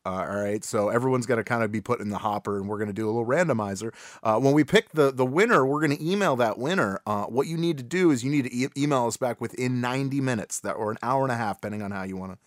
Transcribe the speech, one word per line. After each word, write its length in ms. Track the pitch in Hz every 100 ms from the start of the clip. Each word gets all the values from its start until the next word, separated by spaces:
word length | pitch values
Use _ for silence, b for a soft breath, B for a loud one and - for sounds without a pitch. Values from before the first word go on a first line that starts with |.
| 92
uh, 20 |
all 280 | 92 82 101
right? 220 | 104 104
So 240 | - 113 101
everyone's 380 | 113 131 127 117
gonna 180 | 113
kinda 240 | 110 120 110
be 140 | 107
put 180 | - 120
in 80 | 104
the 80 | 101
hopper, 400 | 107 104 104 101
and 100 | 98
we're 120 | 104
gonna 160 | 107
do 100 | 101
a 80 | 110
little 140 | 117 113
randomizer. 680 | 147 175 117 101 98 110 - B B
Uh, 160 | 110 110
when 140 | 139
we 100 | 147
pick 280 | 143 208 -
the, 180 | 156 139
the 140 | 127 131
winner, 400 | 147 233 185 131
we're 160 | 147
gonna 160 | 156 143
email 340 | 151 202 185 127
that 200 | 117 -
winner. 420 | 147 190 110 95 -
Uh, 180 | 104
what 220 | 104 117 165
you 120 | 165
need 180 | 170 147
to 80 |
do 260 | 120 180 175
is 140 | 131
you 60 | 127
need 140 | 147 123
to 80 | 123
e-, 120 | 131
email 300 | 139 147 135 117
us 120 | -
back 200 | 123 117
within 440 | 117 - 127 127
ninety 400 | 123 131 139 139
minutes, 380 | 131 117 - -
that, 120 | 104 -
or 140 | 107
an 80 | 107
hour 220 | 117 135
and 80 | 135
a 40 | 117
half, 240 | 107 95
depending 220 | 104 104
on 80 | 101
how 140 | 101
you 120 | 95 95
wanna 220 | 95 92